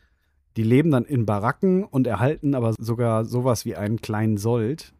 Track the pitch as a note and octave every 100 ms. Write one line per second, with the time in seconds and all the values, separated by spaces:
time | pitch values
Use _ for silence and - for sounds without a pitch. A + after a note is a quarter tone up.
0 | _ _ _ _ _ - A2 B2+ D#3+ C3
1 | - C3+ G#2+ G#2 A2 - F#3+ F#3 G#3 C3+
2 | B2+ G2+ B2+ D#3+ C#3+ C3+ A2+ A2 A2+ A#2
3 | A#2+ A2 A2+ B2 B2+ A#2 A2+ F2+ G#2 A2+
4 | - G#2+ A2 G#2 A2 A#2+ A2 D#3+ - _